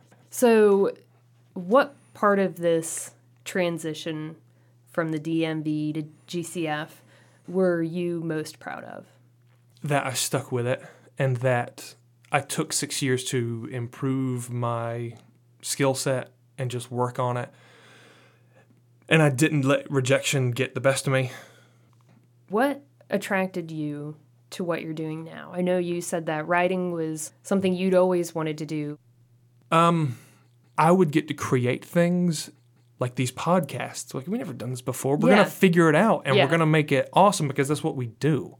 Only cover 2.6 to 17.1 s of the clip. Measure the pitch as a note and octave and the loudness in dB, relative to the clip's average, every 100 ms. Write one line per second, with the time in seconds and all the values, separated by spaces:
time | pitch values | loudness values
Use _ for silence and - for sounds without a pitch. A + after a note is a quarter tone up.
2.6 | E3+ E3 E3 - - - _ _ - G3 | 0 0 0 -8 -12 -18 _ _ -6 -2
3.6 | F3 E3 D#3+ D#3 E3+ D#3 D#3 D#3+ _ _ | -2 -2 -6 -8 -8 -8 -10 -14 _ _
4.6 | _ _ _ - D#3+ D#3 D#3+ E3 D#3+ D#3 | _ _ _ -4 -2 -4 -2 -2 -2 -2
5.6 | D#3 D3+ D3+ D#3 D3+ - - F3 E3 F3 | -4 -2 -4 -4 -8 -14 -10 -8 -8 -6
6.6 | D#3 D3+ D3+ - _ _ _ _ - F#3 | -4 -6 -8 -16 _ _ _ _ -6 0
7.6 | F#3 E3+ E3 F3 F3 E3+ E3 D#3 D#3 - | 2 2 -2 -4 -4 -4 -4 -6 -8 -12
8.6 | - - - G1+ - _ _ _ _ _ | -12 -12 -14 -16 -20 _ _ _ _ _
9.6 | _ _ C#3+ C#3 C3+ A#2+ - C3+ - B2 | _ _ -4 -2 -2 -4 -4 -4 -4 -4
10.6 | A#2+ C3 - - _ - C3+ A#2+ C3 B2 | -2 -4 -8 -20 _ -4 -2 0 0 0
11.6 | A#2+ - - - _ _ _ C#3+ - - | -2 -12 -20 -20 _ _ _ -2 -2 -4
12.6 | D3+ - D3 - C3+ B2+ - C3 A#2 A2+ | -4 -4 -6 -2 0 0 -2 -4 -2 -6
13.6 | A2+ B2+ A#2 - C3+ C3+ C3 B2 A#2+ B2 | -8 -8 -8 -6 -4 -2 -2 -4 -6 -4
14.6 | A#2+ A#2 A#2 A#2 A#2 - - _ _ _ | -4 -4 -6 -6 -10 -12 -20 _ _ _
15.6 | - - C#3 C3 D3 B2+ - _ _ - | -8 0 0 0 -2 -4 -6 _ _ -8
16.6 | B2 B2 - B2 B2 | -6 -6 -6 -2 -2